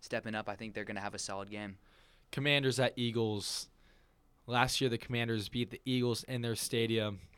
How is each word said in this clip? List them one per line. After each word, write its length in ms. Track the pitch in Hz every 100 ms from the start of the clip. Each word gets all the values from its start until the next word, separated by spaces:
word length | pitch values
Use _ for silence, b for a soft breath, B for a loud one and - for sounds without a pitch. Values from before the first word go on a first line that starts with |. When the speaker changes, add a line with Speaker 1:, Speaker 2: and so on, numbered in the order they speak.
Speaker 1:
stepping 340 | - 117 110
up, 140 | 110 104
I 80 | 101
think 180 | 110
they're 100 | 107
gonna 160 | 104 104
have 140 | 101
a 40 | 101
solid 320 | - 98 98
game. 260 | 104 104 95 b b b b b
Speaker 2:
Commanders 480 | - 139 143 135 123
at 140 | 127 -
Eagles. 720 | 120 117 113 107 98 - - _ b b b b b _ -
Last 340 | 120 123 -
year, 80 | 135
the 80 | 113
Commanders 540 | - 120 117 113 101
beat 200 | 120 117
the 100 | -
Eagles 400 | - 127 120 113
in 160 | - 127
their 140 | 117
stadium, 680 | 113 - 117 113 113 107 98 -